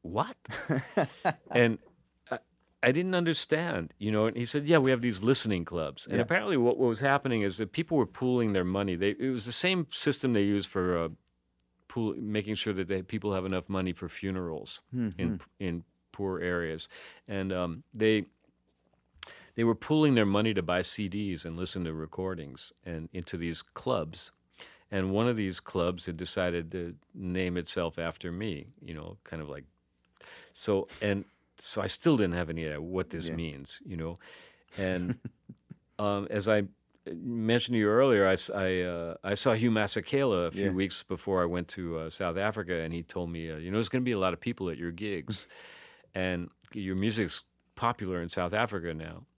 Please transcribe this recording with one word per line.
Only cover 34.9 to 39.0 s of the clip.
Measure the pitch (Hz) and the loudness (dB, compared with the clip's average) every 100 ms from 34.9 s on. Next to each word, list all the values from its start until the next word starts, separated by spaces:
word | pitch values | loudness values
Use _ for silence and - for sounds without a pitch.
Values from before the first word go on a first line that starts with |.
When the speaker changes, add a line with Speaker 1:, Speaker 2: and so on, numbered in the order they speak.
| 90 90 123 - _ - - | 0 -2 -4 -8 _ -20 -20
Speaker 2:
<laughs> | _ - _ - | _ -20 _ -2
Speaker 1:
um, | 104 101 101 | 0 0 -2
as | 107 104 | -2 4
I | 107 98 _ _ _ - | 4 2 _ _ _ -12
mentioned | 85 101 117 110 120 117 | -8 -6 -2 4 4 4
to | 117 | 4
you | 104 | 6
earlier, | 113 135 107 95 | 6 8 8 6
I | |
s-, | 95 - | 4 0
I, | 101 92 92 | 0 0 2
uh, | 90 85 | 0 -4